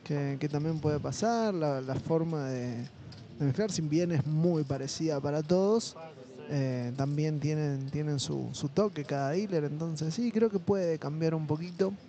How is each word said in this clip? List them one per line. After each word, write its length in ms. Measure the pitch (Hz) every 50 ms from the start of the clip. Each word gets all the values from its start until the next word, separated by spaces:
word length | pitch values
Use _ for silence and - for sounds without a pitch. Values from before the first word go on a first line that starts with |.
| -
Que, 340 | - 147 143 143 139 139 135
que 100 | 143 147
también 300 | 143 147 147 160 165 156
puede 200 | 147 151 151 147
pasar, 540 | - 139 127 - 202 226 233 233 226 214 196
la, 260 | 175 156 147 139 135
la 140 | 131 131 135
forma 540 | - - - 165 165 165 165 165 151 139 131
de, 280 | 131 127 123 123 120 117 123 139 - - - - - - - - - -
de 60 | 147
mezclar, 260 | 139 127 - 208 220
si 100 | 185 -
bien 300 | 160 151 147 160 175 175 170
es 120 | 147 131
muy 380 | 147 156 156 160 175 175 156 151
parecida 560 | 135 139 135 135 135 - - 160 160 156 139
para 220 | 139 147 143 151 156
todos, 520 | 151 180 185 190 196 220 233 220 - - - 160 165 - - 127 - - - 151 147
eh, 420 | 147 143 135 131 127 123 120 120 123 131
también 420 | 139 143 147 147 151 156 156 147
tienen, 500 | 139 147 156 151 151 147 139 135 135 135
tienen 280 | - 143 151 151 147 139
su, 300 | - - 147 135 131 117 -
su 160 | - - 143
toque 340 | 139 - 208 208 175 160 143
cada 280 | - 147 139 139 135
dealer. 340 | 151 185 214 202 190 160 147
Entonces 480 | 143 147 151 165 165 160 151 156 156 160
sí, 180 | - 240 240
creo 180 | 220 220 226 226
que 100 | 208 196
puede 380 | 170 - 202 196 185 170 160 151
cambiar 380 | - 139 147 160 165 160 160
un 100 | 160 156
poquito. 480 | 143 151 156 165 180 180 170 190 190 202 196 -